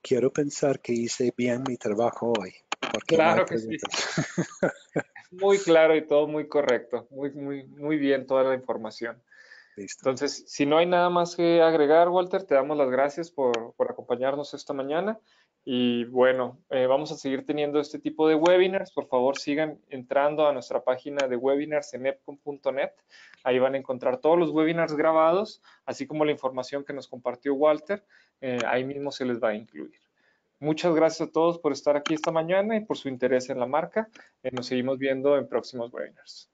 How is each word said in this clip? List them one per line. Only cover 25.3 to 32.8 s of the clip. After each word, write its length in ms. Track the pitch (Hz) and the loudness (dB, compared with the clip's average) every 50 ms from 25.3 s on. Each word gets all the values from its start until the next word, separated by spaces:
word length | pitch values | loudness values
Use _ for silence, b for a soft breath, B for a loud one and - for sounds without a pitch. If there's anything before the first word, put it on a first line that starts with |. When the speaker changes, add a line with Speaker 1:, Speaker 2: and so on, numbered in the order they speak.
| 170 190 214 214 - _ b b b b b | 4 2 0 -4 -10 _ b b b b b
Speaker 2:
así 220 | - 123 - 139 | -10 -8 -8 -8
como 180 | 131 151 151 151 | -8 -2 0 0
la 60 | 151 | 0
información 520 | 147 131 - 131 131 127 120 - 143 143 143 | 0 -2 -4 -4 -4 -4 -8 -6 -8 -8 -8
que 100 | - 143 | -8 -12
nos 140 | 135 120 | -12 -12
compartió 460 | - - 123 _ 123 123 - _ 139 143 | -14 -16 -8 _ -6 -6 -4 _ -2 0
Walter. 500 | 135 151 151 151 151 151 - 202 202 _ b b b b b b _ | 4 4 4 4 2 -2 -8 -8 -8 _ b b b b b b _
Eh, 160 | 135 131 123 120 117 | -6 -6 -4 -2 -2
ahí 180 | - - 127 131 | 0 0 -2 -2
mismo 280 | 135 143 143 143 143 | -4 -8 -8 -8 -8
se 140 | 135 - 135 | -6 -4 -4
les 140 | 127 120 117 127 | -4 -2 -2 -2
va 60 | 110 | -2
a 60 | 104 | -2
incluir. 440 | 107 113 _ _ 76 67 - _ _ _ _ _ _ _ _ _ _ _ _ _ _ | -4 -10 _ _ -16 -16 -16 _ _ _ _ _ _ _ _ _ _ _ _ _ _
Muchas 340 | 143 151 156 156 - 175 160 | -4 -4 -2 0 0 0 4
gracias 340 | 160 165 160 160 - 160 151 | 4 2 2 2 -2 -8 -4
a 20 | |
todos 280 | _ 156 165 170 170 170 | _ 0 0 0 0 -2
por 120 | - 147 | -4 -4
estar 240 | 139 139 - 147 147 | -4 0 0 0 0
aquí 180 | 147 147 - 160 | 0 0 -2 -4
esta 180 | 151 - 170 | -2 -2 -2
mañana 440 | 165 165 160 165 185 190 202 214 226 | -2 -2 -2 0 0 0 0 0 -2
y 100 | 214 | -4